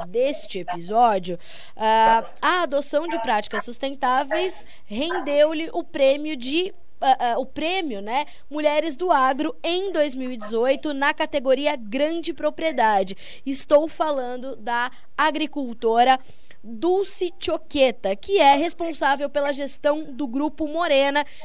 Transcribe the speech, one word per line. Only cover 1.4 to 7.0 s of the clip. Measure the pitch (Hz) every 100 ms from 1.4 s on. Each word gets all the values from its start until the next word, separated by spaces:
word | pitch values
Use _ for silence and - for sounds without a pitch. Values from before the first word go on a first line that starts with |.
| - - -
ah, | - 220 220 220 226 - -
a | 294 359
adoção | 320 285 285 294 247
de | 330
práticas | 294 214 214 -
sustentáveis | - 240 277 277 254 262 277 320 370 - - -
rendeu-lhe | - 208 330 349 285 285 302 320 330
o | 339
prêmio | 339 302 269 294 302 285
de, | 254 320 370 - - -